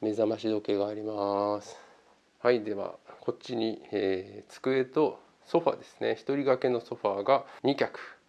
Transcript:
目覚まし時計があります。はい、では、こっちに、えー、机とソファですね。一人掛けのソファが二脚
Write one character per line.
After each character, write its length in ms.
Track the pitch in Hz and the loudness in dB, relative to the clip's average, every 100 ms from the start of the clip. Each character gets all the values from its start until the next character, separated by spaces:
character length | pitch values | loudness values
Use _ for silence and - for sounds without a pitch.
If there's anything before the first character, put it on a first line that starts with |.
目 80 | 110 | -2
覚 160 | 107 107 | 2 0
ま 140 | 110 | 0
し 100 | 110 | -2
時 160 | 107 104 | -2 0
計 100 | 101 | 0
が 120 | 101 | 0
あ 60 | |
り 100 | 107 | -4
ま 580 | 107 104 101 101 104 104 | -6 -2 0 2 2 -2
す。 160 | - - - - _ _ _ _ | -6 -18 -20 -20 _ _ _ _
は 120 | 123 | 2
い、 120 | 123 | 2
で 100 | 107 | 0
は、 220 | 101 101 - - - | -6 -6 -10 -18 -10
こ 100 | - | -6
っ 60 | - | -6
ち 180 | - 117 | -6 -2
に、 320 | 110 - - | -2 -2 -4
え 520 | 104 98 92 101 101 - | 0 0 0 -4 -14 -18
ー、 60 | |
机 320 | - 131 131 | -6 0 0
と 360 | 127 156 151 - - _ - | 2 2 0 0 -14 _ 0
ソ 140 | 170 | 2
フ 100 | 165 | 2
ァ 80 | - | -2
で 60 | - | -6
す 160 | - | -4
ね。 120 | 113 | -2
一 80 | 110 | -2
人 160 | - 143 | -2 0
掛 200 | 135 127 | 2 2
け 120 | 131 | 2
の 120 | 117 | 0
ソ 140 | - 117 | -2 -4
フ 120 | 104 | -2
ァ 160 | 98 | 0
が 220 | 104 135 - - | 2 2 0 -2
二 140 | 135 139 | 0 2
脚 240 | 120 - - - | 0 -4 -16 -18